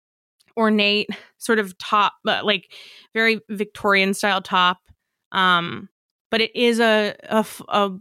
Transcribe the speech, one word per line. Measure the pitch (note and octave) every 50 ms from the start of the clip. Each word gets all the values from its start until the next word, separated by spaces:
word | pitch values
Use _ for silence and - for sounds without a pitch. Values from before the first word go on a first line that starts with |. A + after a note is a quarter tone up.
| _ _ _ _ _ _ _ _ _ _ _
ornate | A3+ A3+ G#3+ G#3+ G#3 G#3 G3+ G#3 G#3 - - G3+ - - - _
sort | _ - - A3+ A3
of | G3+ F#3 -
top, | - - - A3 G#3 G3+ - - _ -
uh, | G#3+ E3 F#2+ A2
like, | G#3+ G3+ F3+ - _ - - - - - - - _ -
very | A3+ A3+ A3+ A3 G3+ - -
Victorian | G#3+ F#3+ G#3 G#3 - - - G3+ G3 G3 F#3+ F#3+ G3
style | - - G3+ F#3+ F#3+
top. | F#3 - G3+ F#3 F3+ F3+ F#3 - _ _ _ _ _ _ _ _ _ _
Um, | - F#3+ F#3 F#3 F3+ E3+ E3+ F3 - - G3 - _ _ _ _ _ _ _ _
but | A3+ A3
it | A3+ - -
is | - A#3+ A#3+ A#3 A3+
a, | A#3 A3+ G#3+ G#3+ G#3 G3+ - - -
a | - G#3+
f-, | A3 G#3 - - - - -
a, | - G#3 G3+ G3 F#3 F#3+